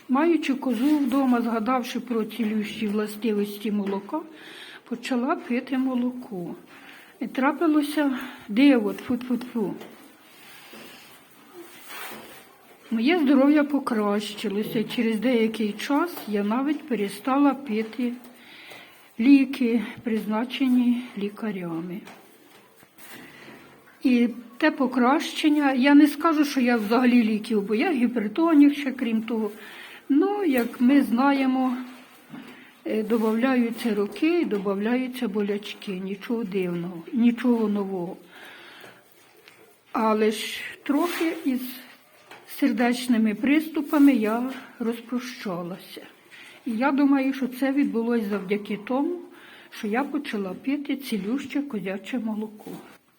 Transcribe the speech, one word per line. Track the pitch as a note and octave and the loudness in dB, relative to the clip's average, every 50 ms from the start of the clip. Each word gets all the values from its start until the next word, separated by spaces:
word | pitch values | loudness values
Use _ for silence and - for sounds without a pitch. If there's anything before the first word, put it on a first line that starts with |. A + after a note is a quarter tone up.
| - - | -6 -2
маючи | B3+ C#4 D#4+ F4 E4 D4 - - B3+ | 0 2 4 4 4 2 2 -2 -4
козу | C4 - C4 A#3 G#3 B3 D4 D4+ D4 | -2 -2 -2 0 2 2 2 2 2
вдома, | C#4 A#3 B3 C#4 C4+ B3+ B3 A#3 | 2 2 2 2 2 4 2 2
згадавши | A#3 A#3+ A3+ A3+ G#3+ B3 C4 B3+ A#3+ - - A#3 | 2 0 -2 -2 0 0 0 0 -2 -4 -6 -8
про | - - A#3 A3+ G#3+ | -6 -4 -2 -2 -2
цілющі | G#3+ - - A#3 G#3 A3 G#3+ G#3 - - - A3 G#3 | -4 -4 -4 -2 -2 0 -2 -4 -4 -6 -6 -4 -2
властивості | G#3 G#3+ G#3+ G#3 - - - A3+ G#3 G3+ G#3 G3+ - - - G#3+ G3+ | -2 -2 -2 -4 -4 -4 -2 -2 0 0 -2 -2 -4 -6 -6 -4 -2
молока, | G#3 F#3+ G3 G3 G3 - - D#4 D#4 F4 - - - - - - - - - - - - - | -2 -2 -2 -4 -4 -6 -6 -8 -8 -8 -10 -16 -20 -20 -20 -20 -20 -20 -20 -20 -18 -14 -12
почала | B3 A#3+ - - C4+ A#3+ A#3+ C#4+ F4+ | -12 -10 -6 -4 -4 -2 -2 -2 -2
пити | - - - A#3+ B3 B3+ - C4+ C4 | -4 -4 -4 -4 -4 -4 -4 -2 -2
молоко. | C4 C4 B3+ A#3+ B3 B3 B3 - - - G3+ F3+ F3 - - - - - - - - - - - - - - - | -2 0 0 -2 -2 -4 -4 -8 -10 -12 -10 -10 -10 -10 -12 -14 -16 -20 -20 -20 -20 -20 -20 -20 -20 -20 -14 -10
І | B3+ | -10
трапилося | - - C4+ B3+ C#4+ D4+ - F4 D#4 D4+ D4+ C#4+ - - D#4 C#4+ C4+ B3+ - - - - - - - | -8 -2 0 0 0 2 2 2 2 2 2 2 0 0 0 0 0 -2 -4 -6 -12 -14 -14 -10 -4
диво, | G3+ A#3 C#4+ C#4+ C#4 A#3+ G#3 G3 F#3+ | 2 6 6 6 6 6 4 0 -4
тфу-тфу-тфу. | - - - B3 B3 - - A#3+ A3+ - - - A#3 G3+ E3+ D#3+ - - - - - - - - - - - - - - - - - - - - - - - - - - - - - - _ _ - - - F#4 F4 E4 - - - - - - - - - - - - - - - - - - - _ - - - - - | -6 -4 -4 -4 -4 -2 -2 -4 -4 -4 -6 -4 -4 -4 -4 -4 -8 -12 -18 -20 -20 -20 -20 -20 -20 -20 -20 -20 -20 -20 -20 -20 -20 -20 -20 -20 -20 -20 -20 -20 -20 -20 -20 -20 -20 -20 _ _ -20 -20 -20 -20 -20 -20 -20 -20 -20 -18 -16 -16 -14 -14 -14 -14 -14 -16 -18 -20 -20 -20 -20 -20 -20 _ -20 -20 -20 -10 -6
Моє | A3+ A3+ A3+ C#4+ F4+ F4 | -2 0 2 2 4 4
здоров'я | C#4+ B3+ D4 B3+ C4+ C#4+ D4+ D4+ C#4+ | 4 6 6 6 8 6 6 6 4
покращилося. | D4 D4 C4 - - A#3 G#3+ G#3 G3+ G3+ G#3+ G#3 - - - - G3+ F#3+ G#3 G#3+ E3+ C4 A3+ G#3+ | 2 0 -2 -2 -2 -2 0 0 0 0 0 -2 -6 -8 -6 -6 -4 -2 -4 -4 -2 -2 -2 -2
Через | - - B3+ A3 A3+ A3 G#3 | -2 -2 -2 0 0 0 0
деякий | G3+ C4 B3+ A3+ A3 A3 A3 - A3 G3+ G#3 | 0 2 2 2 2 2 0 -2 -2 -4 -4
час | - - - C#4+ D4 E4+ E4+ - - - G#3+ | -4 -4 0 0 0 0 0 -4 -8 -8 -4
я | G#3 G3+ G3+ | -2 -2 0
навіть | G#3 A3 B3+ C4+ D4+ D4 D4 - - | 0 0 0 0 0 -2 -2 -4 -4
перестала | A#3+ G3+ G3+ G3 - - - C4 C4 C#4 C#4+ C#4+ C4 | -4 -2 -2 -4 -6 -6 -2 0 2 4 4 4 2
пити | C4+ - - G#3 A3 A3 A3 - - B3 A#3+ A#3+ - - - - - - - - - - - - - - - - - - - _ - | 0 -4 -4 -4 -4 -4 -4 -4 -4 -4 -4 -6 -8 -12 -18 -20 -20 -20 -20 -20 -20 -20 -20 -20 -20 -20 -20 -20 -20 -20 -12 _ 2
ліки, | A3+ C#4 C#4+ C4+ C4+ B3 C#4 - B3+ A3+ A#3 A#3 A3 - - - - | 6 8 8 8 8 4 0 0 0 2 2 0 0 -4 -10 -10 -6
призначені | A#3+ A3 G#3+ F#3 G#3 G#3+ G#3+ B3 B3 - - C4+ B3+ B3 B3 A#3+ A#3+ A#3+ B3 B3 - - G3+ | -4 -4 -2 -2 -2 -2 -2 -4 -4 -4 0 2 2 4 4 4 4 2 0 -2 -8 -8 -6
лікарями. | G3 G3+ G3+ - A3+ G#3+ F#3+ F#3+ F3 E3 E3 E3 F3 F3+ F3 - - - - - - - - - - - - - - _ _ _ - _ _ - - - - - - - - - - - - - - - - - - - - - - | -6 -6 -6 -6 -8 -6 -6 -6 -6 -6 -6 -6 -6 -8 -10 -12 -12 -16 -20 -20 -20 -20 -20 -20 -20 -20 -20 -20 -20 _ _ _ -20 _ _ -20 -20 -20 -20 -20 -20 -20 -20 -20 -20 -20 -20 -20 -20 -20 -20 -20 -20 -20 -8 -2 2
І | C4 B3 A#3+ A#3+ A#3 A#3 - - - - - | 4 4 4 4 2 0 -4 -14 -18 -4 0
те | D#4 D#4 | 2 2
покращення, | D#4 - C4 B3 - B3+ A#3+ B3+ C#4+ D#4+ D4 - - - D#4+ D#4 D4+ D4+ C#4+ C4+ C4 | 2 2 0 0 2 2 4 4 4 2 0 -4 -4 0 2 4 4 4 4 2 2
я | B3 B3+ C#4+ C#4+ | 4 6 8 8
не | C#4+ D4+ | 10 8
скажу, | C#4+ - - - E4 D#4 D4+ C#4+ | 8 6 2 0 2 2 2 2
що | C#4+ - C4+ | 0 0 0
я | A#3+ B3 A#3+ | 2 2 2
взагалі | A3+ G#3+ G3+ A#3 B3+ B3+ B3 B3 B3 A3 | 2 2 2 2 4 6 6 6 6 6
ліків, | G#3+ A3 G#3 G#3+ - A3+ G3+ G3 | 4 2 -2 -2 0 0 0 0
бо | G3 G#3+ | 0 0
я | A3 D#4+ G4 D#4 | 0 2 2 2
гіпертонік | A#3+ A#3+ A3 - B3 - G#3 - E4 E4 E4+ D#4+ C#4+ C#4+ C#4+ C#4+ | 2 0 0 0 0 -4 -2 0 0 2 6 8 8 8 8 6
ще, | - C#4+ C4+ - | 2 -2 -6 -6
крім | - B3 A#3 A3 A3 A3 | -4 -2 -2 -2 -2 -2
того. | - A#3+ A3 A3 G#3 - - - - - - - - - - - - | -2 -4 -2 -4 -4 -6 -10 -18 -18 -18 -18 -20 -20 -20 -10 -2 0
Ну, | C4+ D4 F#4+ G4+ G4+ G#4 G4 | 2 4 4 2 2 0 0
як | D#4 C4 B3 A#3 A#3+ - - | 2 2 2 0 0 -2 0
ми | B3 B3 C#4+ C#4 A3+ | 2 4 6 4 4
знаємо, | G3+ A3+ A#3 C4+ C#4 C#4 C4+ C4+ C4 B3+ C4 B3+ B3+ B3 B3+ B3+ - - - - - - - - - - - - - - - - - - _ - - | 4 2 2 2 2 2 2 2 0 0 0 0 0 -2 -4 -8 -12 -16 -20 -20 -20 -20 -20 -20 -20 -18 -18 -18 -18 -20 -20 -20 -20 -20 _ -8 -4
Е, | G#3+ A3 G#3+ | -4 -2 0
добавляються | F#3+ A#3 A3 A3 A3 A3 A3+ A#3+ C4+ C4 B3 A#3 A#3 A3+ - - A#3 G3+ | 0 0 2 2 2 0 2 2 2 2 2 2 0 -2 -4 -2 -2 0
роки | G#3 G3+ G#3 - - D#4 D#4+ F4 F4 | 0 -2 -4 -4 -2 0 0 2 2
і | D4 | 0
добавляються | G3 G#3 G3 F#3 G3+ G3 G3 G#3 A3+ B3 B3+ B3+ B3 B3+ - B3 G#3 | 0 -2 -2 -2 -2 -2 -2 -2 0 0 -2 -2 -4 -6 -6 -6 -4
болячки. | F#3+ G#3+ G#3 G3+ G3+ G#3 - - - - - G#3 F#3 | -2 -2 -2 -2 -4 -6 -6 -10 -16 -14 -10 -10 -8
Нічого | F#3 F#3+ F#3+ G3+ F#3+ - - A#3+ A3+ A#3 | -8 -8 -8 -8 -8 -6 -6 -4 -4 -4
дивного, | F3+ F#3+ G3 F3+ F3 F3 F3 E3+ F3+ F#3+ E3 - - D4+ | -4 -4 -2 -2 -2 -4 -4 -6 -6 -8 -12 -10 -6 0
нічого | A#3 A#3 A#3+ A#3 - - B3 A#3+ A3+ A3 G#3 | 2 2 2 2 2 2 2 2 2 2 0
нового. | G3+ G#3 G3 F#3+ F#3+ F3+ E3+ F#3 - - - - - - - - - - - - - - - - - - _ _ _ _ _ _ _ _ - - - - - - _ _ _ _ - | 0 0 -2 -2 -4 -6 -6 -6 -8 -12 -16 -20 -20 -20 -20 -20 -20 -20 -20 -20 -20 -20 -20 -20 -20 -20 _ _ _ _ _ _ _ _ -20 -20 -20 -20 -20 -20 _ _ _ _ -4
Але | - A3 A3 A3 G#3+ G#3+ G#3+ | 0 2 2 2 2 2 2
ж | A3 - - - - - - - - - - | 0 -2 -4 -8 -8 -10 -10 -12 -14 -8 -2
трохи | - C#4+ D4 E4+ F4 - - E4 D#4+ - - - | 0 0 2 2 0 0 -2 -2 -2 -2 -2 -2
із | C#4 B3 B3 - - - - - - - - _ _ _ _ - - - - - - | -2 -2 -2 -4 -8 -12 -14 -16 -20 -20 -20 _ _ _ _ -20 -20 -20 -20 -20 -18
сердечними | - - C#4+ B3 A3+ G#3 B3 A#3+ B3 - - - A#3 A3 A3 G#3+ G#3 | -6 -2 0 0 2 2 2 2 0 0 0 0 2 2 2 2 0
приступами | - C#4 C#4 D4 D#4 D4+ - - E4 C#4+ - D#4+ D4 C#4+ C#4+ C4 | 0 0 2 2 2 2 0 -4 -6 -4 0 4 6 6 6 6
я | G#3+ G#3+ G#3 A3 A#3 B3+ C4 C4 - - - - - | 6 2 0 -2 -2 -4 -6 -8 -10 -14 -14 -10 -6
розпрощалася. | A#3 A3+ A#3 A3+ - - B3+ B3 - - - - - G#3 F3 E3+ F3 E3+ F#3+ - - - - - - - - _ _ _ - - - - - - - | -4 -4 -4 -6 -8 -8 -8 -8 -8 -8 -12 -10 -8 -6 -6 -6 -6 -8 -10 -12 -14 -16 -18 -18 -18 -18 -20 _ _ _ -20 -20 -20 -20 -20 -12 -8
І | C4+ A3+ | -6 -2
я | G#3+ C4 D4 C#4+ | 0 0 2 2
думаю, | C4 C#4+ C4+ C#4 C4+ C4+ C4+ C4+ | 4 4 4 4 4 2 0 -2
що | - B3+ B3 | -2 -4 -6
це | - - C4+ C4+ C4+ | -4 -2 -2 0 2
відбулось | C#4+ C4+ G3 G3 A3+ A3+ A#3 A#3+ A#3 G#3+ | 2 2 2 0 -2 0 0 0 0 0
завдяки | G3+ G#3 G3 F#3 F3+ G#3 G#3 - - G#3 G3+ - | -2 -4 -4 -2 -2 -4 -4 -4 -4 -8 -6 -4
тому, | - B3 C4+ D4 F4 F4 - - - - - - - - - - - | -4 -2 -2 0 -2 -4 -6 -10 -16 -20 -20 -20 -20 -20 -20 -20 -20
що | - - - | -14 -10 -6
я | G#3 G#3 B3 C#4+ | -4 -2 -2 -2
почала | C#4+ D4+ C#4+ - - - G3+ G3 F#3 F#3 | -2 -4 -6 -6 -6 -6 -6 -6 -6 -8
пити | - - C4+ C#4+ D4 C#4 - C4+ | -8 -4 -4 -4 -4 -4 -4 -6
цілюще | B3+ - - A3+ G3 F3+ G#3 B3+ C#4 C#4+ - - C#4+ C#4+ | -6 -6 -4 -4 -4 -4 -2 -4 -4 -4 -4 -6 -6 -4
козяче | - A3+ G3+ F3 F#3+ F#3+ G3+ - - C4+ A#3 | -4 -6 -6 -6 -6 -6 -8 -8 -6 -6 -6
молоко. | G#3+ A3 G#3+ G#3 G#3+ G#3+ - - - - - - - - - - _ _ _ | -4 -4 -6 -6 -8 -10 -10 -14 -16 -14 -14 -14 -16 -18 -20 -20 _ _ _